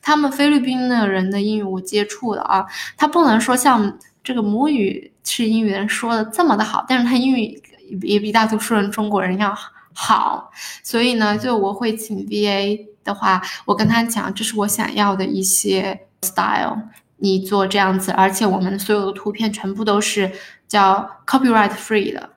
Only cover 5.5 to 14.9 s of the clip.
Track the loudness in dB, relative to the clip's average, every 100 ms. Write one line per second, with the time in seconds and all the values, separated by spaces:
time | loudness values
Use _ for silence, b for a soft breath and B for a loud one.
5.5 | 2 2 0 -2 -4 -2 -2 -2 0 2
6.5 | 2 0 -2 0 0 2 2 2 0 -2
7.5 | -6 _ _ -14 -10 0 0 2 2 2
8.5 | 0 0 0 0 -2 -2 0 -2 0 -2
9.5 | -4 -12 b b -10 0 2 2 -4 -10
10.5 | B B B -4 0 2 2 0 0 0
11.5 | 0 0 -2 -4 -4 -6 -8 -4 -2 0
12.5 | 0 -2 -4 -6 -12 -8 -4 0 0 B
13.5 | B -4 2 2 2 0 -2 -4 -6 -4
14.5 | -2 -2 0 -2